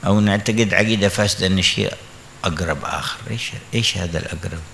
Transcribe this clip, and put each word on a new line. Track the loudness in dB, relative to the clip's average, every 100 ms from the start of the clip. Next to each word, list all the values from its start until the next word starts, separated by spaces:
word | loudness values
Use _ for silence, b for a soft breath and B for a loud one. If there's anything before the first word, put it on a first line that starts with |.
| 4
أو | 4
نعتقد | 4 2 2 2 4
عقيدة | 4 4 4 2
فاسدة | 2 0 2 2
أن | 4
الشيء | 2 2 -2 -4 -16 -20 -20 -6
أقرب | -4 -2 -4 -4
آخر؟ | -4 -6 -6 -8 -8
إيش، | -8 -8 -10 -4
إيش | 0 0 0
هذا | -2 -4
الأقرب؟ | -4 -8 -8 -8 -12